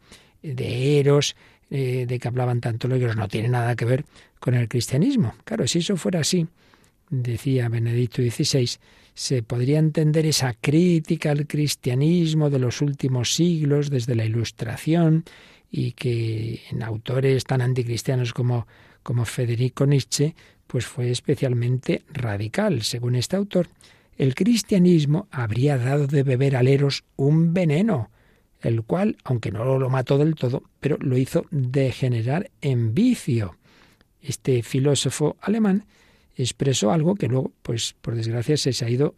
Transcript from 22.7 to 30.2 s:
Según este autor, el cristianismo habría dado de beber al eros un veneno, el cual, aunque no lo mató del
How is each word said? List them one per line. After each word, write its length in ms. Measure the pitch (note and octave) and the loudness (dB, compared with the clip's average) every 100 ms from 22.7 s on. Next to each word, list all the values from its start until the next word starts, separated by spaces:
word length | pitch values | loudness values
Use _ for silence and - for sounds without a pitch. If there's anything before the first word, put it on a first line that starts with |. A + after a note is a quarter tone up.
| C3 | 0
Según 320 | G#2 A#2+ B2 B2 | -4 -4 -2 -2
este 220 | - F#3 | -2 -2
autor, 320 | G3+ F3+ E3+ _ - _ _ - | -2 -2 -2 _ -20 _ _ -2
el 200 | C3+ B2+ | -2 2
cristianismo 920 | F#3+ A#3 - G3+ F3+ E3+ C#3+ D3 - | 2 2 2 4 6 6 4 0 -2
habría 480 | C3+ A2+ A2+ C#3+ C3+ | -6 -4 0 2 2
dado 260 | B2 C#3+ C#3 | 0 0 2
de 160 | D3 | 2
beber 340 | C#3 B2+ C#3 C3 | 2 2 2 4
al 120 | B2+ | 4
eros 360 | C#3 C#3 - _ - | 4 2 -2 _ -2
un 360 | C#3 D#3 E3 F3 | 2 4 4 2
veneno, 560 | E3+ D3 A3+ D3 G#2+ _ _ _ _ _ | 2 2 2 0 -4 _ _ _ _ _
el 220 | C3 A2+ | -2 -2
cual, 340 | A2 F3 G#3 - - | -2 0 0 -2 -4
aunque 260 | A#2+ - | -4 -4
no 260 | G#2+ B2 C3 | -4 -2 0
lo 120 | C3 | 0
mató 280 | C3+ B2+ | -2 0
del 180 | C#3+ | 2